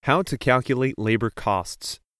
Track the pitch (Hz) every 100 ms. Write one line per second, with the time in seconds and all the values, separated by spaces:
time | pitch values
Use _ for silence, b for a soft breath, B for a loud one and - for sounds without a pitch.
0 | - 151 190 131 - 127 123 127 131 -
1 | 110 113 113 - - 95 85 - - -
2 | _ _